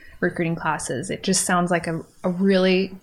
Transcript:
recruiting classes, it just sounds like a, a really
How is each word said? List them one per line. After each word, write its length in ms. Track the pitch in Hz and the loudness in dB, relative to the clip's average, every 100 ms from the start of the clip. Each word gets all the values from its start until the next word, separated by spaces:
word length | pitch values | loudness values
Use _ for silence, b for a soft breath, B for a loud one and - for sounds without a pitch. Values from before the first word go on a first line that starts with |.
| B B | B B
recruiting 360 | 180 170 165 165 | -4 0 -2 -2
classes, 540 | 160 156 - 135 180 | -2 -4 -4 -6 -6
it 120 | - | -6
just 220 | - 185 | 0 0
sounds 260 | - 180 175 | 2 0 2
like 160 | 175 170 | 0 -2
a, 180 | 165 - - | -6 -8 -6
a 60 | 190 | -4
really 600 | 175 196 190 185 185 190 - | 0 4 4 4 2 0 -6